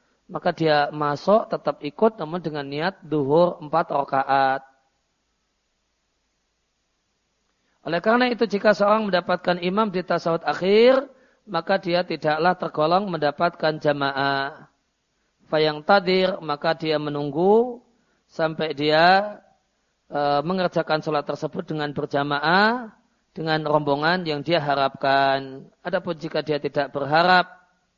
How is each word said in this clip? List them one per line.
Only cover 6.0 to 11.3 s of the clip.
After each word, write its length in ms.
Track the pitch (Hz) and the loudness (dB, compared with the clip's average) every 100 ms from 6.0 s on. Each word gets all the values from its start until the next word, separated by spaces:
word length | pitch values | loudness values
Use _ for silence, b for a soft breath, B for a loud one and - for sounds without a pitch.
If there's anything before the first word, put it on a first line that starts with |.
| _ _ _ _ _ _ _ _ _ _ _ _ _ _ _ _ _ _ - | _ _ _ _ _ _ _ _ _ _ _ _ _ _ _ _ _ _ -6
Oleh 160 | 170 | -2
karena 240 | 214 233 247 | 2 2 2
itu, 160 | 240 | 0
jika 320 | 233 202 214 202 | -2 0 2 4
seorang 320 | 202 220 214 | 4 2 0
mendapatkan 560 | 180 175 180 - 180 | -2 0 -2 -2 -2
imam 240 | 175 196 220 | -2 0 -2
di 160 | 180 | -2
tasawuf 400 | 175 175 170 165 | -2 -2 -2 -2
akhir, 640 | 156 147 185 208 240 262 277 _ b | -2 -2 2 6 6 4 0 _ b